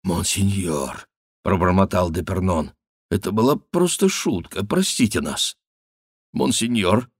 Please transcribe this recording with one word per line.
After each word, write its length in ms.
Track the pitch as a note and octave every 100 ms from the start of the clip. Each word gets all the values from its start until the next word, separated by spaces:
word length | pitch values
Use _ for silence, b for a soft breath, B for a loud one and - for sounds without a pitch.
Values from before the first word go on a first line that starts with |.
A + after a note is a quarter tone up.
«Монсеньор!» 1040 | F#2+ E2+ F#2+ - G2 G2 F2+ D2 C2 - - _ _ _
пробормотал 640 | - F#2 F2+ F#2 G2 F#2 F2+
Депернон. 640 | E2 D#2+ F#2 F#2 E2 D2+ _ _ _ _
«Это 200 | G2 F#3
была 240 | G#2+ A#2+
просто 540 | C3+ _ F3 F3 - F#3+
шутка, 560 | - - G2 - -
простите 560 | G2+ E3+ F#3+ - A2+ E2
нас». 340 | D2 C#2 - - _ _ _ _ _ _ _
«Монсеньор!» 760 | - C2+ A#2 A#2 A#2+ F2+ G#2+ B2